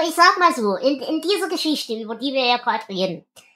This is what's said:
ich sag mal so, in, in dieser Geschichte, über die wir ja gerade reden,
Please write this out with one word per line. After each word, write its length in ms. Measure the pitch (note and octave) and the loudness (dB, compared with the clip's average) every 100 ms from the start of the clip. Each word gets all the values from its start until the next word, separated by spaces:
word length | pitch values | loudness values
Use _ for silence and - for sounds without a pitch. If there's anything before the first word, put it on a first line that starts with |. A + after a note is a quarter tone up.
| E4 | 2
ich 80 | E4 | 4
sag 240 | F4 F#4+ | 4 6
mal 120 | F4 | 2
so, 220 | - G#3 F#3+ | 2 0 0
in, 240 | C4+ C#4+ | 0 -2
in 200 | - D#4 | -2 -4
dieser 280 | D#4 G4 F4+ | -2 -2 -2
Geschichte, 440 | F4 D#4 D4+ - | -2 -2 -2 -4
über 220 | A3 A3 A3 | -8 -8 -6
die 180 | C4 | -4
wir 140 | C4+ B3 | 0 2
ja 100 | A#3+ | 0
gerade 320 | A#3 A3 - | 0 -4 -4
reden, 340 | F#3+ F#3 D#3 - - _ | -4 -4 -4 -12 -20 _